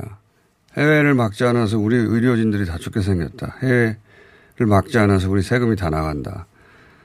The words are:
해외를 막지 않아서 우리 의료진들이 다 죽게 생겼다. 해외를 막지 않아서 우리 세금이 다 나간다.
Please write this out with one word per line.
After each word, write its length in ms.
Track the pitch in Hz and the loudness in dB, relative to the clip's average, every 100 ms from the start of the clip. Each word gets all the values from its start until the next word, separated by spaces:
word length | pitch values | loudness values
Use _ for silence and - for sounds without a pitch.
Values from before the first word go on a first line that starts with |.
| - 101 _ _ _ _ _ - | -12 -16 _ _ _ _ _ -2
해외를 380 | 147 151 147 | 2 4 4
막지 300 | 131 113 104 | 2 0 0
않아서 340 | 123 120 110 110 | 0 2 0 0
우리 200 | 107 123 | 2 2
의료진들이 680 | 107 113 123 117 113 101 92 | 2 2 2 2 0 0 -4
다 140 | 82 | -6
죽게 220 | - 113 | -6 -4
생겼다. 560 | 98 92 78 - - - | 0 -2 -2 -8 -12 -6
해외를 360 | 131 123 117 110 _ - - - _ - 117 | 0 2 0 -4 _ -20 -20 -20 _ -2 2
막지 320 | 98 - 120 | 2 2 0
않아서 320 | 104 95 92 | 2 2 0
우리 140 | 98 | -2
세금이 320 | 92 123 120 101 | 0 0 0 0
다 140 | 85 | -2
나간다. 580 | 78 78 76 - - 90 _ _ - - _ | -2 -4 -6 -8 -12 -16 _ _ -20 -20 _